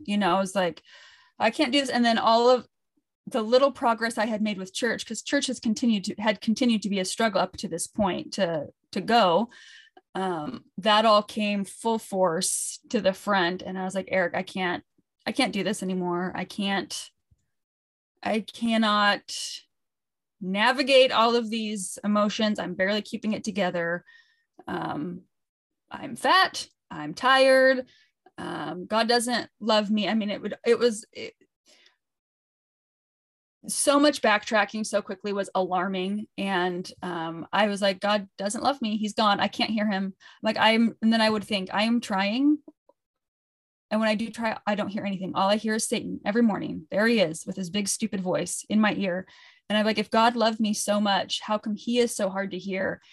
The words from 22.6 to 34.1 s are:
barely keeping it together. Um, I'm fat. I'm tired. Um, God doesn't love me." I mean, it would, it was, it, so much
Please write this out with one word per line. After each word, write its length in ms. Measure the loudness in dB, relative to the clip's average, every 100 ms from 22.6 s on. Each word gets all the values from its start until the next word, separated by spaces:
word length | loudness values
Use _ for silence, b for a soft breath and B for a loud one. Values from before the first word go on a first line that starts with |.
| -4
barely 280 | -2 0 -2
keeping 300 | -4 -8 -6
it 100 | -4
together. 640 | -4 -2 -2 -2 -4 -4 b b b b b _ -10
Um, 540 | -8 -6 -6 -6 -10 -14 _ _ _ _ _ _
I'm 240 | -14 -12
fat. 540 | -4 2 4 4 -2 -12 _ _
I'm 240 | -10 -10
tired. 720 | -2 2 6 6 6 6 2 -2 b b _ _ -12
Um, 480 | -10 -8 -8 -8 -2
God 220 | 0 2
doesn't 400 | 2 0 -4 -6 _
love 300 | 0 2 2
me." 180 | 0 2
I 60 |
mean, 160 | 0 -2
it 100 | -4
would, 160 | -6 -4
it 140 | 0 4
was, 260 | 2 0 -8
it, 220 | -14 -14 -16 _ _ _ b b b _ _ _ _ _ _ _ _ _ _ _ _ _ _ _ _ -8
so 320 | -2 2 4
much 220 | 4